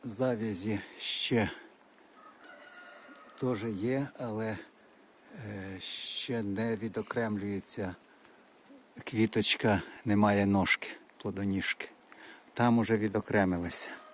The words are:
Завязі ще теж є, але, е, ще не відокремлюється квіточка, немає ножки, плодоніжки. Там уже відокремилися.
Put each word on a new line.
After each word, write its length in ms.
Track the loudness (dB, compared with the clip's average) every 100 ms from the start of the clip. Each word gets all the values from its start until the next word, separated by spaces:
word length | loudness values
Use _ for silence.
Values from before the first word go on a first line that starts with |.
Завязі 760 | -8 0 0 2 -2 -2 -2 -2 -4 -10
ще 500 | -6 -2 2 2 2 -2 -16 -20 _ -20 -20 -20 -20 -20 -20 -20 -20 -20 -20 -20 -20 -20 -20 -4
теж 240 | -2 0
є, 440 | -2 -2 0 0 -2 -6
але, 380 | -6 -2 -4 -4 -10 _ -20 -20 -20 _ -20 -12 -10
е, 300 | -8 -8 -10
ще 640 | -8 -8 -6 -6 -4 -2
не 320 | -2 -2 -2 -2
відокремлюється 1200 | -4 -6 -4 -2 0 -2 -2 -4 -6 -6 -6 -8 -18 -20 -20 -20 -20 -20 -20 -20 -20 -16
квіточка, 800 | -6 2 2 2 0 2 4 2 0 -8 0
немає 400 | 4 6 6 6
ножки, 420 | 4 4 2 -2 -14 -18 -8
плодоніжки. 720 | -6 -2 0 0 -2 -4 -8 -14 -20 -20 -20 -20 -18
Там 240 | 2 6 6
уже 200 | 6 4
відокремилися. 920 | 4 0 2 4 4 4 -2 -6 -10 -12 -16